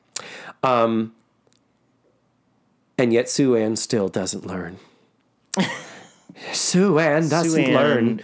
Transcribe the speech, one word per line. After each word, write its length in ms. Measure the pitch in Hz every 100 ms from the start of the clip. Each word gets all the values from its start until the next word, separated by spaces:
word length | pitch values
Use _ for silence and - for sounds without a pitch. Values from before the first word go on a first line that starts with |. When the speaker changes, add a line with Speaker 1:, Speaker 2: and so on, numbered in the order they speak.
| _ - - - - -
Speaker 1:
Um, 500 | 131 120 113 113 113 - _ _ _ _ _ _ _ _ _ _ _ _ _ _ _ _ _ -
and 160 | 123
yet 160 | 117 127
Sue 280 | - 135 117
Ann 200 | 110 110
still 320 | - 117 95
doesn't 380 | 104 90 101 90
learn. 320 | 92 85 98 - _ _ _ _ _ _ 190 175 - - - - _ - - -
Sue 440 | - - 180 202 156
Ann 300 | 160 151 165
doesn't 220 | 156 165 156
Speaker 2:
Sue 60 | 131
Ann 40 |
Speaker 1:
learn. 460 | 131 147 131 117 110